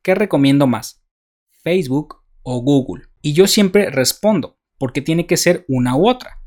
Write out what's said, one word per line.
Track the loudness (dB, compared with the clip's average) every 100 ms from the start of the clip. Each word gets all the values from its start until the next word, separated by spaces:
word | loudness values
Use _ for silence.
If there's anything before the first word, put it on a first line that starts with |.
¿Qué | 0 0
recomiendo | 2 2 4 4 2
más? | -2 -8 _ _ _ _ _ _ _
¿Facebook | -2 -2 -2 -4 -6 -18 _ _
o | -8 -4
Google? | 2 2 0 -12 -16 _
Y | -4
yo | 2 2
siempre | 4 2 2 0
respondo, | -2 -2 0 0 0 -4 _ _ _
porque | -6 -6
tiene | -2 -2 0
que | 0
ser | 0 0 -2
una | -2 0 2
u | 0
otra. | 0 -8 -18